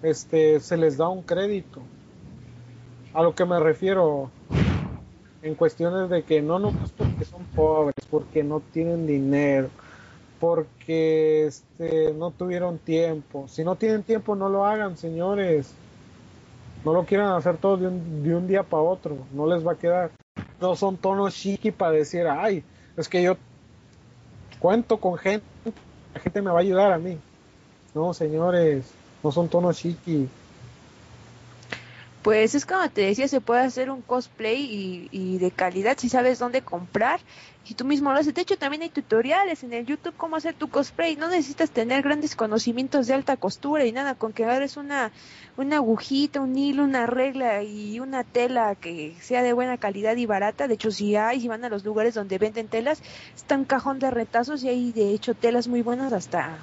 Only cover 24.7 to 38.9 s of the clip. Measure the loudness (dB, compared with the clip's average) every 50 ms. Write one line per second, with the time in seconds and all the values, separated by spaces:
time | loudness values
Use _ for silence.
24.7 | 2 2 2 0 -2 0 0 -2 -4 -2 -2 -2 -2 -2 -6 -12 -20 -12 -12 -12
25.7 | -12 -12 -18 -20 -20 -20 -20 -18 -18 -8 -8 -4 -4 -2 -2 2 4 4 4 4
26.7 | 4 6 6 6 4 2 0 -4 -8 -10 -12 -18 -20 -20 -20 -20 -20 -20 -20 -20
27.7 | -20 _ -20 -10 -4 -2 -2 -2 0 -2 -2 -2 0 0 0 2 4 4 4 4
28.7 | 4 2 -2 -6 -16 -20 -20 -20 -20 -4 -2 0 2 2 0 2 2 2 2 2
29.7 | 0 0 -2 -6 -6 -6 -6 -2 -2 0 0 -2 -4 -14 -20 -20 -20 -20 -20 -20
30.7 | -20 -20 -20 -20 -20 -20 -20 -20 -20 -20 -20 -20 -20 -20 -20 -20 -20 -20 -16 -14
31.7 | -14 -14 -14 -20 -20 -20 -20 -20 -20 -4 2 4 4 6 4 4 2 0 -2 0
32.7 | 0 0 0 0 0 0 0 2 2 0 0 0 0 -2 0 2 2 2 2 2
33.7 | 0 -2 -4 -4 -6 -10 -6 -2 -2 -2 -2 -6 -12 -6 -2 -2 -2 -2 -2 -6
34.7 | -6 -6 -6 -6 -8 -8 -12 -12 -8 -6 -4 -4 -2 0 0 0 0 0 -2 -2
35.7 | 0 0 0 0 0 0 -2 0 2 4 4 4 2 2 -2 -2 -2 -4 -4 -4
36.7 | -10 -10 -10 -4 -2 0 0 0 0 -2 -6 -10 -20 -20 -20 -20 -20 -20 _ -16
37.7 | -12 -6 -2 0 0 2 2 2 2 2 2 2 0 -2 -2 -2 -2 -2 -2 -4
38.7 | -4 -4 -8 -6